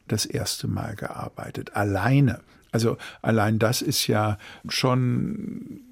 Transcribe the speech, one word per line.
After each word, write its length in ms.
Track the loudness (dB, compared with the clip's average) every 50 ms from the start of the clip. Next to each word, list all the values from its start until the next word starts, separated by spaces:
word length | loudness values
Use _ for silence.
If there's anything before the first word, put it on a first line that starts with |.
| _ -2
das 180 | -2 -2 -2
erste 440 | -2 -4 -4 -4 -4 -6 -4 -4 -4
Mal 260 | -2 -2 -4 -6 -6
gearbeitet, 800 | -6 -8 -8 -8 -8 -10 -10 -10 -10 -12 -10 -8 -10 -10 -6 -2
alleine. 640 | 0 0 2 2 2 2 4 6 6 6 6 4 0 -6 _ -20 -20 _ _
Also 260 | -2 0 2 0 0 -2 -6 -14 -14 -6
allein 380 | 0 2 2 4 4 4 2 4
das 220 | 2 2 2 2
ist 260 | 0 -2 0 0 2 2
ja 300 | 2 2 2 2 0 -2 -6 -14 -18 -14 -10 -8
schon 1120 | -4 0 2 2 4 4 2 2 2 0 0 -2 -4 -6 -8 -8 -10 -10 -10 -12 -14 -16 -18 -20